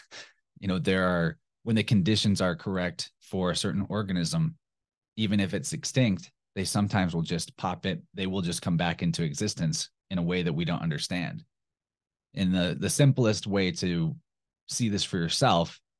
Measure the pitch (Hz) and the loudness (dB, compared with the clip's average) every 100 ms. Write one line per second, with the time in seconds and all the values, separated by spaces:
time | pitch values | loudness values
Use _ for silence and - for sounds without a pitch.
0 | - - - _ _ - 98 92 95 95 | -12 -20 -20 _ _ -8 -4 -2 2 2
1 | 92 87 82 - _ _ 113 110 104 107 | 2 2 0 -2 _ _ 0 0 4 4
2 | 87 107 107 98 92 82 - 92 90 - | 4 2 2 2 0 -2 -4 -4 -4 -4
3 | - _ - 95 90 85 101 101 98 101 | -10 _ -8 -2 -2 0 -2 -2 -2 -4
4 | 98 90 82 82 80 - _ _ _ _ | -2 -2 0 0 0 -4 _ _ _ _
5 | _ - 110 104 92 98 - - - 135 | _ -4 0 2 0 -2 -4 -6 -2 2
6 | 120 87 - _ _ - 87 104 104 104 | 4 2 -4 _ _ -6 -2 0 2 2
7 | 92 85 80 85 - - 95 85 98 85 | 2 0 -2 -4 -6 -6 -6 -4 -4 -6
8 | - - 95 95 85 85 - 85 87 85 | -8 -6 -4 -2 -2 -2 0 0 0 0
9 | 87 82 82 71 107 - 82 78 - _ | -2 0 -2 -2 -4 -2 -2 -2 -6 _
10 | _ 90 85 92 85 76 82 85 85 73 | _ -4 -2 0 0 -2 -2 -2 -2 -4
11 | - 90 73 - - _ _ _ _ _ | -4 -6 -6 -8 -16 _ _ _ _ _
12 | _ _ _ - 92 92 87 - 98 - | _ _ _ -2 2 2 0 0 0 6
13 | 139 131 113 98 101 98 92 82 92 85 | 6 6 4 2 0 0 0 0 0 0
14 | 80 - - _ _ _ - - 117 101 | -2 -4 -12 _ _ _ -10 -2 0 0
15 | - 95 82 - 127 87 82 - _ | -2 -2 -2 2 4 4 2 -4 _